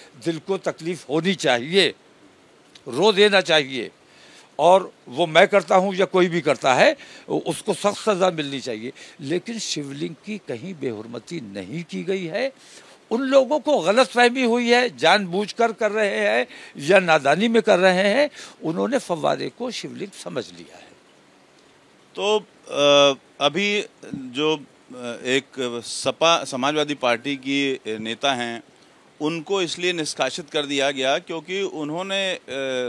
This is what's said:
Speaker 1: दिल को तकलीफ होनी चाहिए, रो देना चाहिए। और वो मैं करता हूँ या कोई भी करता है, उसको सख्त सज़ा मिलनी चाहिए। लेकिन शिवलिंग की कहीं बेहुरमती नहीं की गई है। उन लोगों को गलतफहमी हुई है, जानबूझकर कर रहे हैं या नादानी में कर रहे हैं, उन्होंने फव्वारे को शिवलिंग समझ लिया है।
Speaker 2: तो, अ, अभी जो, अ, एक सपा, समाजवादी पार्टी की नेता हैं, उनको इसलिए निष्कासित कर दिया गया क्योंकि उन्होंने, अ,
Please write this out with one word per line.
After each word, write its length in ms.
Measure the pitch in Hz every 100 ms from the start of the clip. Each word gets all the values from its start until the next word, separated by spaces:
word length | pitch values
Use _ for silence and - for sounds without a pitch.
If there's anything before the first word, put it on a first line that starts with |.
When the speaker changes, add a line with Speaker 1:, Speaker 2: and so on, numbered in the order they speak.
| - 135
Speaker 1:
दिल 140 | 135 160
को 200 | - 190
तकलीफ 500 | 175 - 160 170 -
होनी 260 | 156 170
चाहिए, 540 | 185 147 123 139 190 160 - _ _ _ _ _ _ _ - -
रो 240 | 120 208
देना 280 | 196 208 196
चाहिए। 500 | 180 156 135 131 87 _ _ _ - - - -
और 340 | 160 190 180 _ -
वो 180 | 123 170
मैं 220 | 156 196
करता 280 | 202 165 196
हूँ 180 | 196
या 100 | 185
कोई 240 | 185 185 180
भी 120 | 170
करता 340 | 143 127 143
है, 220 | 131 240 311 - - -
उसको 460 | 151 175 151 -
सख्त 240 | 180 202 196
सज़ा 320 | 214 190 185
मिलनी 300 | 160 143 135
चाहिए। 320 | 127 110 117 - - -
लेकिन 380 | 139 175 226 226
शिवलिंग 560 | - 156 139 139 170 160 -
की 120 | 214
कहीं 360 | - 120 180
बेहुरमती 680 | 165 135 107 113 117 - 170
नहीं 440 | 107 101 92 151
की 180 | 165 190
गई 220 | 175 190
है। 280 | 170 190 269 - - - - - -
उन 100 | 226
लोगों 400 | 269 269 247 302
को 180 | 220 262
गलतफहमी 640 | 165 220 254 233 240 254
हुई 280 | 247 240 233
है, 260 | 240 247 131
जानबूझकर 760 | 160 202 185 185 208 - 233
कर 200 | 214 214
रहे 360 | 208 208 214 208
हैं 180 | 226 247 - - 185
या 220 | 143 196
नादानी 500 | 180 156 135 156 233
में 140 | 226
कर 160 | 220 180
रहे 300 | 190 180 202
हैं, 220 | 233 294 - - -
उन्होंने 360 | - 175 202 254
फव्वारे 500 | - 165 147 143 135
को 220 | - 247
शिवलिंग 400 | - 147 123 196
समझ 420 | - - 180 98
लिया 240 | 87 85 -
है। 120 | - - _ _ _ _ _ _ _ _ _ _ _ -
Speaker 2:
तो, 280 | 196 214 - _ -
अ, 500 | 139 143 143 143 135 _ -
अभी 400 | 143 156 202 208 - _ -
जो, 420 | 143 131 123 151 156
अ, 80 | 135 _ - 123 123 117
एक 200 | 127 135 - 131 127 120
सपा, 600 | 110 - 135 123 160 170
समाजवादी 500 | 131 131 135 151 147
पार्टी 420 | 139 123 117 135 139
की 440 | 131 139 139 131 107
नेता 480 | 110 110 113 139
हैं, 280 | 123 120 117 - _ _ _ _ -
उनको 420 | 151 165 151 196
इसलिए 300 | 170 - 175
निष्कासित 580 | 175 147 - 131 - 156
कर 160 | 156 143
दिया 240 | 139 139
गया 280 | 139 131 156
क्योंकि 440 | 175 165 156 190
उन्होंने, 720 | 190 156 147 165 190 196 190
अ, 60 | 175 - 131 135 127